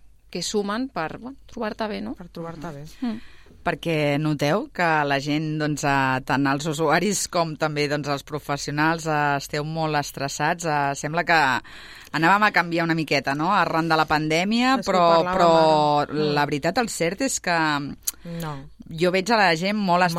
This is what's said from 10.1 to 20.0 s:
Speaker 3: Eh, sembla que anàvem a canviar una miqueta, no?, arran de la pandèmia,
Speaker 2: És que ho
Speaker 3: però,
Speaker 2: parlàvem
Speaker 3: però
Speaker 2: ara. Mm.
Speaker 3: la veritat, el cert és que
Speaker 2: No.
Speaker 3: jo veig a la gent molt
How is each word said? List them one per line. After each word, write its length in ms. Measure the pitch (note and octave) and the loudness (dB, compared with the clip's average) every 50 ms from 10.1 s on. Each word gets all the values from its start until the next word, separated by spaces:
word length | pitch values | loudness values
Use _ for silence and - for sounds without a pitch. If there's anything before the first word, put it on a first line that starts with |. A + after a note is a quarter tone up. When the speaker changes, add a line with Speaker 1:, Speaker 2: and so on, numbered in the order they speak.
| - - C#3 C#3 - - D3 D3+ F3+ E3+ E3+ | -6 -6 -6 -6 -4 -2 -2 -2 -2 -2 -2
Speaker 3:
Eh, 300 | E3 D3 D3 C#3+ C#3 C#3 | -2 0 0 0 0 -2
sembla 300 | - - D3 D#3 F3 E3+ | -4 -6 -4 -4 -2 2
que 100 | C#3+ E3+ D#3+ D3+ C3 B2+ - - - - - - - - - - - - | 4 4 4 4 4 2 0 -2 -8 -14 -20 -20 -20 -20 -20 -16 -8 -2
anàvem 300 | D#3+ D#3+ E3+ F#3+ G#3 G#3+ | 2 4 4 6 6 4
a 80 | G#3 G3 | 4 4
canviar 320 | F3+ E3+ E3+ E3+ E3 E3 | 2 0 2 0 -2 0
una 100 | E3 E3 | 0 0
miqueta, 400 | E3 D#3 - D#3 C#3+ C3+ C#3 C#3 | -2 0 0 0 0 0 0 -2
no?, 180 | D3 D#3 F3 G#3 | -2 0 0 2
arran 360 | G3 E3+ D#3+ D#3+ D#3+ D#3+ E3 | 2 2 2 0 0 0 2
de 80 | D#3+ | 2
la 100 | D#3+ D3+ | 2 2
pandèmia, 720 | D#3 D#3+ D3+ D#3 D#3 D#3 D#3+ F3+ G3+ A3+ A#3 B3 B3+ C4+ A3+ | 2 2 0 0 0 0 0 0 0 0 2 2 2 2 2
Speaker 2:
És 80 | F#3 | 0
que 40 | G3+ | 0
ho 40 | F#3+ | 2
Speaker 3:
però, 300 | F#3 F3 E3+ E3+ E3 D#3+ | 4 6 6 6 6 4
Speaker 2:
parlàvem 80 | F3+ F#3 | 2 2
Speaker 3:
però 640 | F#3+ F3 E3+ E3 E3 D#3+ D#3+ D#3 D3+ D3+ D3 D3 D3 C#3+ | 4 4 6 6 6 6 6 6 4 4 4 2 2 0
Speaker 2:
ara. 100 | - C#3+ | 0 -2
Mm. 200 | D3 D3+ D3 D3 | -2 0 0 2
Speaker 3:
la 120 | D3 D3 | 0 0
veritat, 320 | C#3+ D3+ D3 C3+ E3 F#3 C4+ | 0 0 -2 -2 0 0 0
el 100 | A#3+ F#3+ | -2 -2
cert 320 | - - E3+ E3 F#3+ - C4+ | -2 -2 -2 -2 0 -2 -2
és 180 | B3+ - - | -2 -2 -4
que 100 | - F#3 E3+ E3 D#3+ D#3 D3+ C#3+ C#3+ C3+ - - - - - - - | -2 -2 0 0 2 0 0 -2 -4 -6 -10 -10 -10 -10 -10 -10 -12
Speaker 2:
No. 440 | F3 E3+ E3 E3 D#3 D3 C#3 C3+ D3+ - - - - | -12 -10 -8 -8 -8 -8 -10 -12 -16 -20 -20 -18 -14
Speaker 3:
jo 220 | F3 D#3+ F3 F3+ | -4 -2 0 0
veig 200 | F3 F#3+ F#3 G3 | 2 0 0 2
a 60 | A#3+ | 2
la 200 | A3 G3+ F3+ E3 | 4 4 4 2
gent 200 | D#3 F3+ G3 G#3 | 2 0 -2 -2
molt 240 | G#3+ G3+ F#3 F3 F3 | -2 0 2 2 4